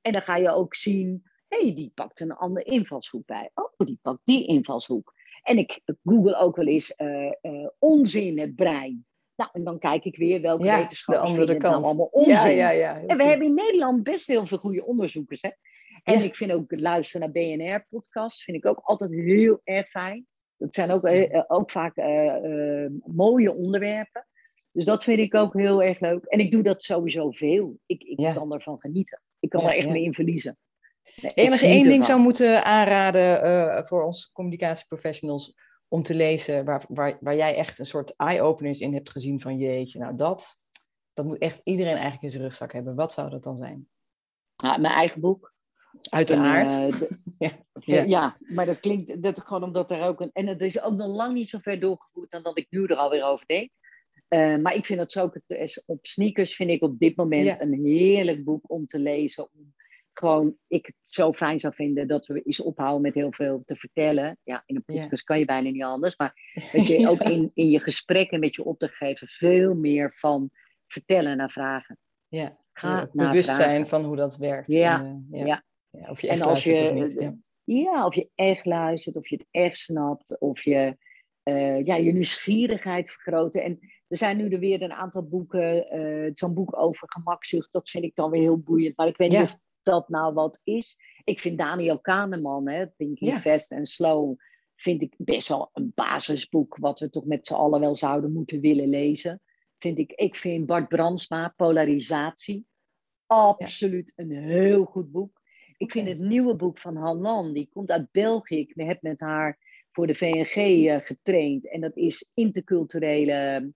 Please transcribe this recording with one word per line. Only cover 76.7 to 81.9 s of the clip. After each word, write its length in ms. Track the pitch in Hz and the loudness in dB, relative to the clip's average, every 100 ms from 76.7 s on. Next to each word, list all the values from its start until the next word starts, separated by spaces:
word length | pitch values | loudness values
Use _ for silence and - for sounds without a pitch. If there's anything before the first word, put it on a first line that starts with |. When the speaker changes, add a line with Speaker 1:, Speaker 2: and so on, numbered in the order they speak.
| 160 156 135 | 2 2 0
Speaker 1:
je, 60 | |
Speaker 2:
of 40 | 143 | -4
niet. 80 | - | -4
Ja. 160 | 147 - _ _ | -8 -8 _ _
Speaker 1:
ja, 420 | - 240 349 330 208 | -2 0 0 0 0
of 80 | |
je 160 | 180 - | -2 -6
echt 320 | - 190 185 180 | 0 2 2 0
luistert, 500 | 170 160 165 - 160 | -2 0 -2 -6 -10
of 120 | - | -8
je 80 | - | -10
het 100 | - | -6
echt 260 | 170 175 - | 0 0 0
snapt, 600 | - 160 143 143 _ - | -6 -4 -2 -4 _ -4
of 240 | 143 127 | -4 -2
je, 320 | - 139 135 131 _ _ _ _ | 0 2 0 -4 _ _ _ _
eh, 420 | - 139 139 135 | -4 -2 0 0
ja, 120 | 151 | 0